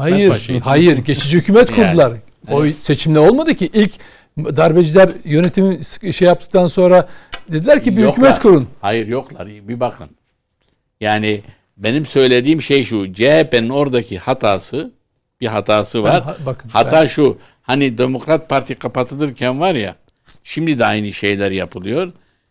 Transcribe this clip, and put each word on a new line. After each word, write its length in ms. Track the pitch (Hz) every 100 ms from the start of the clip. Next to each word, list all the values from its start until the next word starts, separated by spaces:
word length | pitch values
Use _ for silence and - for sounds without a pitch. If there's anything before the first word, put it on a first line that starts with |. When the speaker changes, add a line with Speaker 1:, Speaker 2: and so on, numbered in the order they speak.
Speaker 1:
Hayır, 260 | 143 196 202
Speaker 2:
Paşa'yı. 300 | 117 - 127
Speaker 1:
hayır. 380 | 131 143 175 139
Geçici 400 | 127 139 139 170
hükümet 400 | - 202 240 233
Speaker 2:
Yani. 120 | 196
Speaker 1:
kurdular. 220 | 170 135 117 - _ -
O 120 | 139
seçimle 540 | 151 151 - 147 160 156
olmadı 360 | 156 247 320
ki. 160 | 247 180
İlk 200 | 214 208 - - _ _ -
darbeciler 720 | 151 139 165 160 165 165 185 -
yönetimi 600 | - 147 175 185 190 185
sık-, 280 | - - 196
şey 160 | - 180
yaptıktan 380 | 175 - 196 180
sonra 420 | - 180 180 - - - - -
dediler 320 | 156 190 294
ki, 140 | - 190
"Bir 60 |
Speaker 2:
Yoklar. 100 | 214
Speaker 1:
hükümet 280 | - 269 254
kurun." 260 | 226 170 123 -
Speaker 2:
Hayır, 260 | 101 113 107
yoklar. 420 | 120 131 151 92 104 101
Bir 120 | 120
bakın. 260 | 123 104 73 _ _ _ _ _ _ _ _ _
Yani 420 | 107 107 107 104 104 - _ _
benim 300 | 104 135 151
söylediğim 560 | 143 131 123 127 160
şey 220 | - 139
şu. 280 | 120 113 95
C 200 | 92 120
H 180 | 156 156
P'nin 180 | 120 113
oradaki 500 | 139 143 123 110 95
hatası, 720 | - 127 107 95 - 131 247 _ _ _ _ _
bir 60 | 117
hatası 520 | 107 101 107 101 120
Speaker 1:
Ben 60 |
Speaker 2:
var. 180 | 104 156
Speaker 1:
ha-, 140 | 127 151 135
bakın, 220 | 131 113
Speaker 2:
Hata 320 | 110 123 156
Speaker 1:
ben 60 | 147
Speaker 2:
şu. 320 | - 139 - _ _
Hani 360 | - 135 139 113
Demokrat 500 | 127 127 135 160 -
Parti 260 | 135 -
kapatılırken 840 | 131 123 131 123 139 147 120 127 131
var 140 | 180
ya, 200 | 156 101 - _ _ _ _
şimdi 340 | - - 160 139
de 60 |
aynı 280 | 110 107 104
şeyler 380 | 95 101 101 98
yapılıyor. 600 | 95 87 - 92 127 185 175 _ _ _